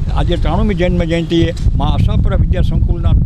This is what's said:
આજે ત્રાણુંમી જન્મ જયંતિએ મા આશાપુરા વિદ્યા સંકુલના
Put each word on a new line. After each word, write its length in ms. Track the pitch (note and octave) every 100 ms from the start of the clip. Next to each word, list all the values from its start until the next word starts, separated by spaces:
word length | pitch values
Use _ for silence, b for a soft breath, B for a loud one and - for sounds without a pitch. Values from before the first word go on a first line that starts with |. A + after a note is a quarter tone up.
| - D3+
આજે 200 | D#3+ E3+
ત્રાણુંમી 420 | D3+ F3 G#3+ E3+
જન્મ 220 | F3+ F3+
જયંતિએ 500 | E3+ E3+ D#3+ E3+ E3 E3 - -
મા 160 | D3+
આશાપુરા 440 | C#3+ - - - F#3
વિદ્યા 240 | - F3+
સંકુલના 540 | - - F3 F3 - -